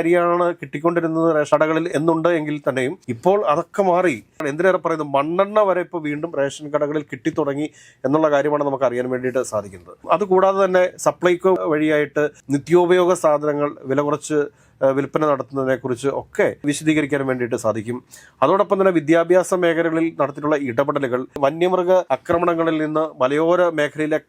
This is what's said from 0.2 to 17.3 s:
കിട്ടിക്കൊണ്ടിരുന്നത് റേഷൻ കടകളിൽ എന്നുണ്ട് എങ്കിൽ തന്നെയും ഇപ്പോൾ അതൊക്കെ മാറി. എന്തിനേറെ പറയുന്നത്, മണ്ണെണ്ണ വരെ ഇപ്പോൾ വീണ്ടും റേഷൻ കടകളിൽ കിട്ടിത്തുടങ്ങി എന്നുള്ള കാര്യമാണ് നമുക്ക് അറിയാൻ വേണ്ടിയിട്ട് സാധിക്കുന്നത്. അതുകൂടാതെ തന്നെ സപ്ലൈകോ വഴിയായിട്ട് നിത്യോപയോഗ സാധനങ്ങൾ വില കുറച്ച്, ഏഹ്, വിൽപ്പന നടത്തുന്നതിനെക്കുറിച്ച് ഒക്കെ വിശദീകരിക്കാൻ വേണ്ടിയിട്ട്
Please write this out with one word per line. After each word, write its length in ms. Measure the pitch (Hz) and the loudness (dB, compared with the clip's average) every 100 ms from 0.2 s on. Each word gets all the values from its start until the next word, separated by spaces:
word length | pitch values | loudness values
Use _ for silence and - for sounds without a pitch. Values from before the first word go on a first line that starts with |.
| 175 175 175 175 | 2 2 0 -2
കിട്ടിക്കൊണ്ടിരുന്നത് 640 | 139 147 165 170 165 160 165 156 | -8 -4 -2 0 0 0 2 2
റേഷൻ 180 | 147 151 | 2 2
കടകളിൽ 300 | 156 160 170 147 | 2 0 -2 0
എന്നുണ്ട് 320 | 160 160 165 170 | 0 2 2 0
എങ്കിൽ 160 | 151 147 147 | -2 -4 -4
തന്നെയും 260 | 131 127 185 - 113 | -2 -4 -4 -8 -2
ഇപ്പോൾ 220 | 180 202 196 | 0 2 0
അതൊക്കെ 300 | 156 165 - 190 | -2 -2 -2 2
മാറി. 260 | 175 180 110 - - 151 | 2 0 -2 -8 -8 -6
എന്തിനേറെ 300 | 151 185 180 160 | 0 0 2 0
പറയുന്നത്, 260 | 160 147 139 | -4 -2 -2
മണ്ണെണ്ണ 420 | 147 175 202 214 202 | 0 0 0 2 2
വരെ 120 | 180 165 | 0 -4
ഇപ്പോൾ 140 | 175 151 | -6 -6
വീണ്ടും 220 | 147 170 147 | -6 -6 -2
റേഷൻ 240 | 139 - 151 147 | -4 -4 -6 -2
കടകളിൽ 300 | 147 156 143 | -2 -4 -8
കിട്ടിത്തുടങ്ങി 560 | 135 160 160 143 139 151 - - _ 131 | -8 -4 -2 -4 -4 -6 -10 -20 _ -2
എന്നുള്ള 220 | 151 156 143 | 0 2 2
കാര്യമാണ് 280 | 147 147 143 | 0 -2 -2
നമുക്ക് 180 | 135 131 | -2 -2
അറിയാൻ 180 | 120 123 | -2 -4
വേണ്ടിയിട്ട് 300 | 127 127 127 123 | -4 -4 -4 -4
സാധിക്കുന്നത്. 420 | 107 101 92 - - - 170 | -6 -8 -14 -20 -14 -2 -2
അതുകൂടാതെ 440 | 202 185 190 196 190 | 2 4 4 2 2
തന്നെ 180 | 185 180 - - | 2 2 0 -2
സപ്ലൈകോ 480 | - 180 175 190 185 185 | 0 0 2 2 0 0
വഴിയായിട്ട് 360 | 151 156 151 143 151 147 - - | 0 2 0 0 -2 -2 -4 -4
നിത്യോപയോഗ 600 | 139 - 175 175 180 180 180 160 | -4 2 4 6 4 4 2 2
സാധനങ്ങൾ 440 | 147 151 147 147 - 135 | 2 2 0 -2 -4 -2
വില 100 | 135 147 | 0 0
കുറച്ച്, 300 | 147 - 151 143 - _ _ | -2 -2 -2 -2 -8 _ _
ഏഹ്, 100 | 135 135 | 0 2
വിൽപ്പന 260 | 135 156 151 | -2 0 0
നടത്തുന്നതിനെക്കുറിച്ച് 800 | 135 123 135 131 127 127 117 139 131 | 0 -2 -4 -2 -2 -4 -4 -4 -6
ഒക്കെ 260 | - - 160 - 147 | -6 -2 -2 -2 -4
വിശദീകരിക്കാൻ 520 | 143 156 156 143 143 | -2 -2 0 0 -2
വേണ്ടിയിട്ട് 280 | 135 | -2